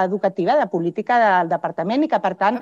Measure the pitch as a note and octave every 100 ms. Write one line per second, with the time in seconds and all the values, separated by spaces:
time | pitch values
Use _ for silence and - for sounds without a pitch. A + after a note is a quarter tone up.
0 | F#3 G3 G3 F#3+ F3 D4 A3 F3 E3+ -
1 | G#3 A#3+ A3 F#3 E3+ F3 - - F3 C4
2 | D#4 G3+ G3 F3+ G3 B3